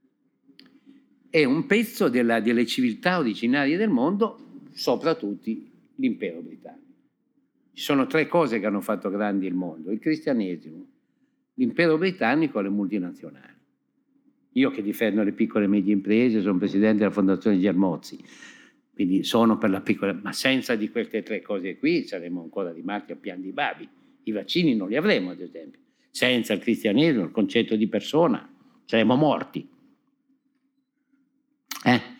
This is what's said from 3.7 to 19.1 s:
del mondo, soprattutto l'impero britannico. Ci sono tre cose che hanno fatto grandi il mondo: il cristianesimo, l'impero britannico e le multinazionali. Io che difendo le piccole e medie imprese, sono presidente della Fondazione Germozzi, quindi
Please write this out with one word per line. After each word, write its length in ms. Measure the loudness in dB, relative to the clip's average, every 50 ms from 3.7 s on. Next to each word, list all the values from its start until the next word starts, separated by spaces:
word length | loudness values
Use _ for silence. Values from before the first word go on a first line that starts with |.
| 0 0
del 120 | 0 2
mondo, 760 | 2 2 2 0 0 0 -2 -2 -2 -8 -16 -20 -20 -20 -20 -20
soprattutto 760 | -14 -6 -2 -2 -2 0 0 0 -2 -2 -2 -6 -8 -6 -6 -8 -8 -8 -10 -14 _ _ _ _ _
l'impero 460 | -2 -2 -2 -2 -2 -4 -8 -8 -10
britannico. 380 | -12 -16 -18 -18 -20 -20 -20 -20 -20 _ _ _ _ _ _ _ _ _ _ _ _ _ _ _ _ _ _
Ci 100 | -8 -2
sono 220 | 0 2 2 2
tre 220 | 2 0 0 0 2
cose 320 | 2 2 2 2 0 -2
che 60 | -2
hanno 160 | -2 -2 -2
fatto 280 | -2 -4 -4 -4 -4 -4
grandi 360 | -4 -2 -2 0 0 -2 -2
il 80 | -2 -4
mondo: 380 | -4 -4 -6 -8 -10 -8 -8
il 80 | -8 -4
cristianesimo, 880 | -2 -2 -2 -2 -2 -2 0 0 0 -2 -4 -8 -10 -14 -18 -18 -20 -20 _ _ _ _ _ _ _ _ _ _ _ _ _
l'impero 440 | -2 -2 0 2 2 2 4 4 2
britannico 600 | 2 0 -2 0 0 0 2 2 0 0 -2 -2
e 40 | -2
le 60 | -2
multinazionali. 880 | -2 -2 -2 -2 -2 -4 -4 -6 -8 -12 -16 -18 -20 -20 -20 -20 -20 _ _ _ _ _ _ _ _ _ _ _ _ _ _ _ _ _ _ _ _
Io 160 | 2 2 2
che 100 | 0 -2
difendo 420 | -4 -4 -2 0 0 2 2 2 0
le 80 | 0
piccole 340 | 0 0 -2 0 2 2 2
e 20 | 4
medie 260 | 4 2 4 2 2
imprese, 480 | 0 2 2 2 4 4 4 2 2
sono 160 | 2 2 2 2
presidente 420 | 0 0 2 2 4 4 4 4
della 120 | 2 2
Fondazione 480 | 2 2 2 2 2 2 2 2 4 4
Germozzi, 640 | 4 2 2 2 2 2 0 -2 -6 -12 -16 -18 -18 -20 -20 -20 -20 -20 -20 -20 -20 -20 _ _ _ _ _
quindi 300 | -4 0 0